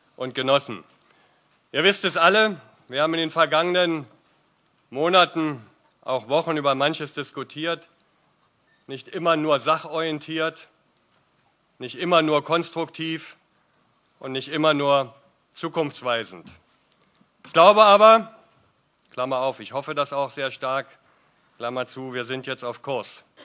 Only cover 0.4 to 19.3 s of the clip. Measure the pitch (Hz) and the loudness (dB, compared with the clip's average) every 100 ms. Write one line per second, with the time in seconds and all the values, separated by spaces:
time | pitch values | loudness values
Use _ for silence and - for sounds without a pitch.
0.4 | 131 139 131 98 - _ _ _ _ _ | 2 0 0 -14 -14 _ _ _ _ _
1.4 | _ _ _ 135 180 196 190 165 175 208 | _ _ _ 0 2 2 -2 2 4 4
2.4 | 220 165 - _ - 131 156 165 160 160 | 2 -2 -14 _ -10 -2 -2 0 -2 0
3.4 | 156 156 175 180 175 160 127 _ _ _ | 2 2 0 0 0 -2 -8 _ _ _
4.4 | _ _ _ _ _ 127 165 185 175 165 | _ _ _ _ _ -4 2 4 4 0
5.4 | 156 135 104 _ _ _ - 131 110 151 | -6 -6 -14 _ _ _ -6 -6 -2 -2
6.4 | 165 156 143 135 143 160 147 - 135 - | 0 -2 0 0 0 -2 -10 -10 -12 -12
7.4 | 127 147 160 165 - _ _ _ _ _ | -14 -8 -6 -6 -10 _ _ _ _ _
8.4 | _ _ _ _ - 135 - 185 170 160 | _ _ _ _ -16 -16 -12 -6 0 0
9.4 | 156 139 139 156 160 160 165 151 151 160 | 2 0 2 -2 -2 -6 -6 -6 -8 -4
10.4 | 160 160 - _ _ _ _ _ _ _ | -4 -6 -20 _ _ _ _ _ _ _
11.4 | _ _ _ - 127 123 175 170 156 147 | _ _ _ -16 -14 -8 2 2 4 0
12.4 | 147 165 165 165 156 - 160 160 - - | 0 -4 -2 -6 -8 -8 -8 -8 -12 -20
13.4 | _ _ _ _ _ _ _ _ 135 131 | _ _ _ _ _ _ _ _ -10 -8
14.4 | 131 156 156 143 143 139 123 - _ _ | -6 0 2 2 4 2 0 -10 _ _
15.4 | _ - 165 165 147 - 123 117 98 92 | _ -10 -8 -4 -4 -4 -4 -4 -6 -14
16.4 | 80 85 _ _ _ _ _ _ _ _ | -20 -20 _ _ _ _ _ _ _ _
17.4 | - 165 180 208 214 202 220 226 190 - | -4 6 8 10 8 10 8 8 4 -16
18.4 | _ _ _ _ _ _ _ - 131 | _ _ _ _ _ _ _ -8 -4